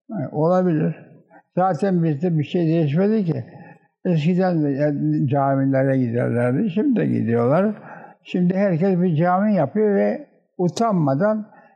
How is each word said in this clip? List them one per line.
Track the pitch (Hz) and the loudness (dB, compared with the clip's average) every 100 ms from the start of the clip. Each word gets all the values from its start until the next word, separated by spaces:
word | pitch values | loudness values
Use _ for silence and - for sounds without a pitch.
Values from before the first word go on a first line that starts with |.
| _ | _
Yani | 214 131 | -10 -6
olabilir. | 151 160 185 185 156 170 156 - - _ - _ - | -2 2 2 2 0 -2 -4 -14 -20 _ -20 _ -2
Zaten | 185 175 202 180 | 0 0 0 0
bizde | 165 143 180 165 | 0 0 0 -2
bir | |
şey | 139 180 165 | -2 0 0
değişmedi | 165 151 151 202 220 | 2 0 0 0 0
ki. | 175 135 117 - - - _ _ | -2 -4 -6 -16 -20 -20 _ _
Eskiden | 190 165 151 180 185 170 | -2 0 2 2 2 0
de, | 147 | 0
yani, | 135 147 143 151 151 151 | 0 0 0 -2 0 0
camilere | 139 139 135 135 135 135 135 | 2 2 2 2 2 2 0
giderlerdi, | 123 117 123 120 123 131 220 | 0 0 -2 0 0 0 -2
şimdi | 170 294 226 | -2 0 0
de | 139 | 0
gidiyorlar. | 117 110 117 120 156 208 208 - - - - | 0 0 0 2 2 0 -4 -12 -20 -20 -20
Şimdi | - 190 180 | -8 -2 0
herkes | 185 202 160 196 185 | 2 0 0 0 2
bir | 180 151 | 0 2
cami | 175 185 214 | 2 2 2
yapıyor | 196 139 208 214 196 | 0 0 0 0 2
ve | 208 247 294 _ _ - | 0 -2 -10 _ _ -4
utanmadan | 175 - 226 185 147 135 202 214 208 - - | -4 0 0 2 2 2 0 -2 -6 -16 -20